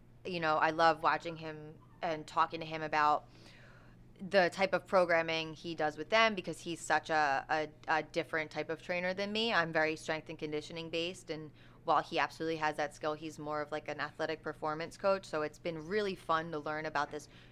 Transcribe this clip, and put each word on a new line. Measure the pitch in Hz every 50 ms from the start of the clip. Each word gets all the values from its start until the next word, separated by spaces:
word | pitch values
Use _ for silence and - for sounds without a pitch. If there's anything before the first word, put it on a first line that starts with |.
| - - - - -
you | 190 185 170
know, | 165 156 156
I | 156 147 160
love | 156 160 165 165 160 156 165
watching | 151 151 156 - 170 165
him | 160 160 160 156 151 151 151 160 - - - - - -
and | 175 160 156 151
talking | - - 165 160 160 - 165
to | 160
him | 156 160 160 156
about | 151 156 151 151 147 151 - - - - - - - - - - - - - - - - - - - - - 196 180
the | 190 196 180 170
type | - - 196 190 -
of | 175 -
programming | - 208 190 180 170 170 165 165 165 160 160 160 160 156
he | - - 170 165
does | 156 156 151 147 151
with | 156 -
them | 214 220 226 226 214
because | 185 175 175 160 -
he's | - 175 165 156
such | - - 160 156 - -
a, | 160 156 151 143 135 135 - -
a, | 151 156 151 151 151 - - -
a | 160 156 170
different | - - 170 151 - - 160 156 156
type | - 156 151 -
of | 160 156
trainer | - - 180 175 180 185 185
than | 190 202 202 208
me. | 220 226 233 214
I'm | 170 165 165 160
very | 160 156 156 160
strength | 156 - - 160 156 - -
and | 160 -
conditioning | 160 151 151 151 151 - 170 165 165 160
based, | 160 165 165 175 185 - - -
and | 156 151 156 151 - - - - - - -
while | 165 156 147 -
he | - 165 156
absolutely | 143 147 - - 165 160 165
has | 156 156 151 151
that | 156 151 147 -
skill, | - - 156 151
he's | 151 165 160 156 156
more | 151 147 151 151
of, | 147 147
like, | 151 151 151 -
an | 147 151
athletic | 151 151 - - 160 156 160 156 -
performance | 160 151 - - 156 151 156 165 156 -
coach. | - - - 196 - -
So | - - 156 151
it's | 151 - -
been | - 175 165 160 151
really | 160 196 214 208 196 185
fun | - - - 165 160 160 170 165
to | 151
learn | 147 156 151 151 156
about | 156 - 147 147 147
this | - 151 - - - - - -